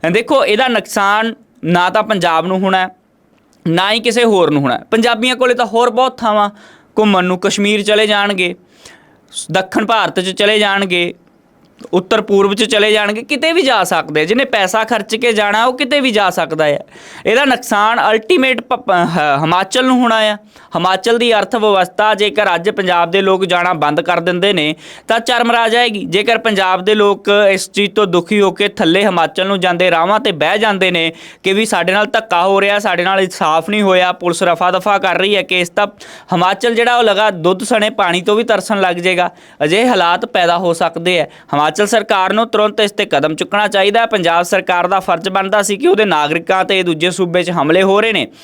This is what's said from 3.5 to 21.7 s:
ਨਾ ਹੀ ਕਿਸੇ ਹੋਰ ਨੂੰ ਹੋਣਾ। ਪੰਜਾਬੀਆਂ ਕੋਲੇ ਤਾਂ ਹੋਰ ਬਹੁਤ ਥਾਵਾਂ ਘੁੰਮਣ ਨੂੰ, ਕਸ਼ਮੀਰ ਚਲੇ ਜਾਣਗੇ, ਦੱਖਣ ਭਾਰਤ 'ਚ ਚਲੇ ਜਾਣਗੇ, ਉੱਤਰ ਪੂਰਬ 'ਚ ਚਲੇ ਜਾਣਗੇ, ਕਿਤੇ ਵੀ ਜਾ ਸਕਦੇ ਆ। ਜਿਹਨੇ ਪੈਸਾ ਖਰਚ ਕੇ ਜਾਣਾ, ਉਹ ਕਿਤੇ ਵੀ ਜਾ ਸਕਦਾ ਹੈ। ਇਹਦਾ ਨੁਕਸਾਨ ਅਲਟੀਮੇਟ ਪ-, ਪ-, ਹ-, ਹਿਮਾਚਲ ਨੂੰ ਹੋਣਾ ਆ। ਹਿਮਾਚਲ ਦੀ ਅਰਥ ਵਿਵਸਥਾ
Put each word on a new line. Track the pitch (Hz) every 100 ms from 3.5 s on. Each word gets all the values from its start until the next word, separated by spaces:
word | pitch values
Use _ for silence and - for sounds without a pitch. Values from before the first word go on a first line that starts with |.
| _ 170
ਨਾ | 165 196
ਹੀ | 226
ਕਿਸੇ | 233 226
ਹੋਰ | 233 202 156
ਨੂੰ | 147
ਹੋਣਾ। | 139 120 -
ਪੰਜਾਬੀਆਂ | 226 233 226 247 254
ਕੋਲੇ | 254
ਤਾਂ | 247 233
ਹੋਰ | 226 240
ਬਹੁਤ | 226 262 254
ਥਾਵਾਂ | 233 208 208 208 - - _ -
ਘੁੰਮਣ | 214 190
ਨੂੰ, | 180 180
ਕਸ਼ਮੀਰ | 196 196 202 214
ਚਲੇ | 202 208 214
ਜਾਣਗੇ, | 208 202 196 180 180 _ _ - - _ _ _ - -
ਦੱਖਣ | 170 185 - 214
ਭਾਰਤ | 226 180 196
'ਚ | 185
ਚਲੇ | 185 208 214
ਜਾਣਗੇ, | 208 196 196 175 175 - _ _ _ _ _ _ -
ਉੱਤਰ | 180 185 220
ਪੂਰਬ | 202 202 196
'ਚ | 196
ਚਲੇ | 220 214 214
ਜਾਣਗੇ, | 214 208 214
ਕਿਤੇ | 240 285 320
ਵੀ | 330
ਜਾ | 269 226
ਸਕਦੇ | 180 175 147 151
ਆ। | 160
ਜਿਹਨੇ | 233 269
ਪੈਸਾ | 220 190 220
ਖਰਚ | 220 233 202 320
ਕੇ | 240
ਜਾਣਾ, | 214 202 208 240
ਉਹ | 254
ਕਿਤੇ | 277 294
ਵੀ | 262
ਜਾ | 214 190
ਸਕਦਾ | 180 160 156 151
ਹੈ। | 143 - - - - -
ਇਹਦਾ | 226 277
ਨੁਕਸਾਨ | 247 - 208 214 233 214
ਅਲਟੀਮੇਟ | 220 220 359 262 233
ਪ-, | - 247
ਪ-, | -
ਹ-, | 180 170 170 151 139
ਹਿਮਾਚਲ | 156 180 190 247 254
ਨੂੰ | 254
ਹੋਣਾ | 240 220
ਆ। | 214 208 - - - 170
ਹਿਮਾਚਲ | 180 190 226 233
ਦੀ | 240
ਅਰਥ | 214 196 240
ਵਿਵਸਥਾ | 214